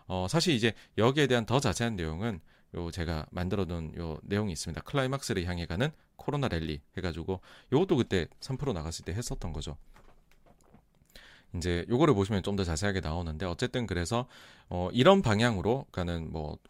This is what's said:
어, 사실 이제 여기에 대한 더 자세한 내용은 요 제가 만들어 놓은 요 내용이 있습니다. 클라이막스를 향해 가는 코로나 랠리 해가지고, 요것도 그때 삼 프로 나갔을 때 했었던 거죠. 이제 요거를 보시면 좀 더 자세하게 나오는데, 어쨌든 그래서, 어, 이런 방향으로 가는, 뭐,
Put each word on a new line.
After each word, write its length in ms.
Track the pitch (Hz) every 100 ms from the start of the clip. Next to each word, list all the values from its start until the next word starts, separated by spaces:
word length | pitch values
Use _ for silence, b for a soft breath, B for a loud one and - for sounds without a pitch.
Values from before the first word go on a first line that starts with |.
| B
어, 200 | 92 92
사실 240 | 165 175
이제 220 | 131 113 - B -
여기에 300 | 110 139 139
대한 180 | 123 110
더 140 | 127
자세한 360 | 135 90 117 104
내용은 440 | 80 80 113 90 - b b 92
요 140 | 85
제가 340 | 82 82 80 -
만들어 340 | - 90 101
놓은 320 | 87 85 80 -
요 220 | 85 78
내용이 280 | - 101 107
있습니다. 300 | 80 - 78
클라이막스를 600 | - 143 131 135 - 98 87
향해 180 | 87
가는 280 | 85 85 143 - b -
코로나 320 | - 143 120
랠리 320 | 85 80 73 - -
해가지고, 440 | 87 80 82 92 - B B
요것도 240 | 131 190 151
그때 300 | 113 95 78 -
삼 160 | - 131
프로 160 | 143
나갔을 320 | 92 78 -
때 80 | -
했었던 400 | 92 - 82 90
거죠. 240 | 85 76 71 - - - - _ _ _ _ _ - _ _ _ - B B B
이제 300 | 90 85 87 85
요거를 260 | 120 156
보시면 280 | 107 98 104
좀 140 | 90 101
더 80 |
자세하게 360 | 90 80 104 95
나오는데, 460 | 80 82 85 78 95
어쨌든 400 | 87 123 127 110
그래서, 400 | 87 85 117 127 B B B B
어, 200 | 87 90
이런 300 | 101 139 196
방향으로 640 | 147 104 120 104 85 135 -
가는, 400 | - 87 85 80
뭐, 260 | 80 76 80 -